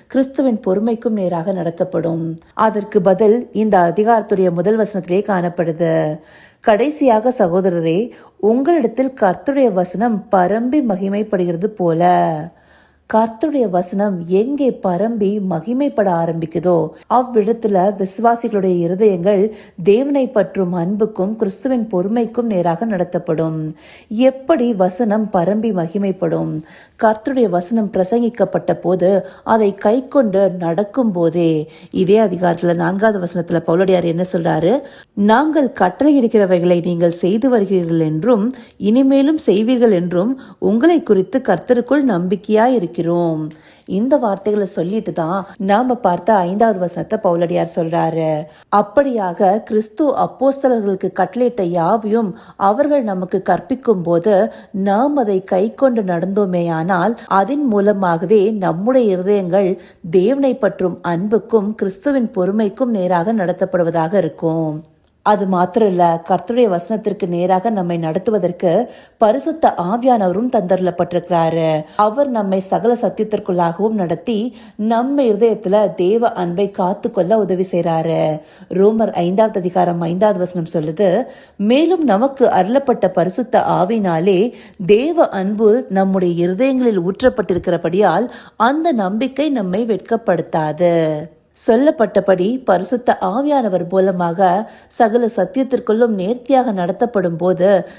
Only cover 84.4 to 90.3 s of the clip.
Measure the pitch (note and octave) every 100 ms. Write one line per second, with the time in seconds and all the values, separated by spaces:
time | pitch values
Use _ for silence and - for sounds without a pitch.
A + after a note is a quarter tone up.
84.4 | A#3 - - - F3 G#3+ D4+ E4+ B3+ G3
85.4 | F#3 G#3+ A3 A#3+ B3 F#3+ F#3+ F#3+ F3+ E3+
86.4 | F3+ F#3 C4+ C4 A#3+ G3 F3 G3 B3+ B3+
87.4 | G3 F3 F#3 E3+ E3+ F#3 G3 E3+ B3 -
88.4 | - - A3+ D4+ E4 A#3+ F#3 A3 C4 C4
89.4 | D4+ B3+ F#3 G3 A#3 F#3 - A3+ G#3